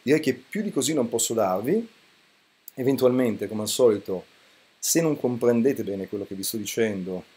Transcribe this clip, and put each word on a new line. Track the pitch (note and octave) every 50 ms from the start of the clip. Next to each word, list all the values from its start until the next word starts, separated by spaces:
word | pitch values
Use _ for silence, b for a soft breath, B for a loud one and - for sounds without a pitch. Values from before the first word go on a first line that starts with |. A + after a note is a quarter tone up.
Direi | _ A#2 C#3+ D#3
che | D3+ C3+ B2+
più | - - _ - G3+ A3
di | G#3
così | - C#3+ C3 C3 D#3+
non | D3 A#2+ A#2
posso | B2 A2+ - - A#2
darvi. | A2+ G#2+ F#2+ F#2 F#2+ G#2+ C3 F3+ A3+ A#3 A3+ _ _ _ _ _ _ _ _ _ _ _ _ _ _ _ - _
Eventualmente, | - B2+ C3 C#3 A#2+ B2+ B2+ B2 B2+ B2+ A#2+ G#2+ G#2 G#2
come | G2 A2 G#2+
al | G#2+ G#2
solito, | - - C3 A#2+ G#2 G2 - - F#2+ F2+ - b b b b b b b b b b _
se | - - - E3 E3
non | D#3+ D3 D3
comprendete | - B2+ B2 A#2 B2 A#2+ A#2 A#2 A#2 C3+ C#3 - G#2+
bene | F#2+ G2 G2 F#2+ F#2
quello | - G2+ G2
che | - G2
vi | F#2+ G2
sto | - -
dicendo | A2+ G#2 F#2+ - - A2+ A2 G#2 F#2+ F#2 F2+ F#2 F2+ F2 - _